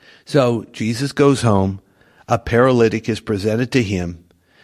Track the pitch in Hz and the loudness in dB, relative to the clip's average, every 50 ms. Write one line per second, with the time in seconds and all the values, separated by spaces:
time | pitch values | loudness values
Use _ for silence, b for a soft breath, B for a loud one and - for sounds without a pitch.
0 | b b b b b - - 151 131 123 120 113 98 - - - 110 110 117 113 | b b b b b -2 0 0 2 2 0 -2 -6 -10 -10 -6 -6 -4 -4 -4
1 | 139 139 - - 143 139 139 117 - 117 104 98 95 98 95 98 b b b b | -6 -8 0 2 2 2 2 2 2 2 2 2 2 0 -4 -6 b b b b
2 | b b b b b - 117 117 - - 120 117 123 131 131 120 113 110 110 113 | b b b b b -4 -4 -2 -2 0 2 2 4 4 4 4 2 2 2 -2
3 | 110 - 110 107 - - 110 101 95 110 107 117 127 117 - 135 117 98 101 90 | -4 -4 -6 -6 -4 -6 -6 -2 -2 -2 -2 -2 -4 -2 0 -2 -2 0 -4 -4
4 | 87 85 85 80 - _ b b b b b b | -4 -6 -10 -14 -18 _ b b b b b b